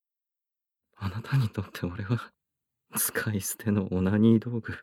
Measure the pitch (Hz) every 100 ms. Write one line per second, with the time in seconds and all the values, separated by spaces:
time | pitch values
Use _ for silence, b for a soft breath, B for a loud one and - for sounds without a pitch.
0 | _ _ _ _ _ _ _ _ _ _
1 | 98 98 - 135 110 - 98 - 92 90
2 | 98 120 - _ _ _ _ _ _ -
3 | - - - 104 - - 110 104 95 92
4 | 92 107 113 113 120 120 - 101